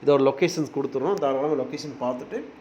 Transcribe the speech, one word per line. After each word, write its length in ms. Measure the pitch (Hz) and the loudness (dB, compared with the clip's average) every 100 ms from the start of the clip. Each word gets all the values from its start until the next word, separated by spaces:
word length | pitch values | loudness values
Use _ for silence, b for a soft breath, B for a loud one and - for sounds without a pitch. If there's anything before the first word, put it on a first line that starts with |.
| 135 | 6
இதோட 140 | 143 135 | 6 6
லொகேஷன்ஸ் 420 | 135 175 165 143 - | 4 0 0 -4 -4
கொடுத்துறோம். 380 | 139 135 143 | -4 -2 -2
தாராளமா 500 | 196 143 135 147 147 | 0 0 0 0 -2
லொகேஷன் 320 | 127 147 151 135 | -2 -6 -10 -6
பார்த்துட்டு 420 | 123 127 139 240 294 - | -4 -4 -6 -10 -10 -16